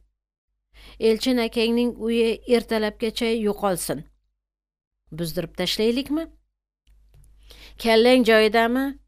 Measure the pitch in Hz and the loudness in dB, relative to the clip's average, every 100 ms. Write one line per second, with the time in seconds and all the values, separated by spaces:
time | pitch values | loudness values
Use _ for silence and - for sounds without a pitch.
0 | _ _ _ _ _ _ _ - - - | _ _ _ _ _ _ _ -20 -20 -4
1 | 220 220 262 247 226 233 226 233 240 - | 0 0 0 0 -2 -2 0 0 -2 -4
2 | 220 233 226 220 - 240 233 226 214 214 | -4 0 0 -2 0 0 0 -4 -4 -4
3 | 220 220 233 226 208 202 202 175 - 139 | -6 -4 -2 -2 -2 -2 -2 -2 -4 -8
4 | - _ _ _ _ _ _ _ _ _ | -10 _ _ _ _ _ _ _ _ _
5 | - 156 170 180 170 - 180 - 220 240 | -18 -10 -8 -6 -8 -6 -6 -2 0 -2
6 | 277 294 330 _ _ _ _ _ _ _ | -2 -6 -6 _ _ _ _ _ _ _
7 | _ _ - _ - - - - 233 226 | _ _ -20 _ -20 -20 -20 -6 2 4
8 | 240 254 220 220 214 226 226 247 277 269 | 6 4 6 4 4 2 0 0 -4 -8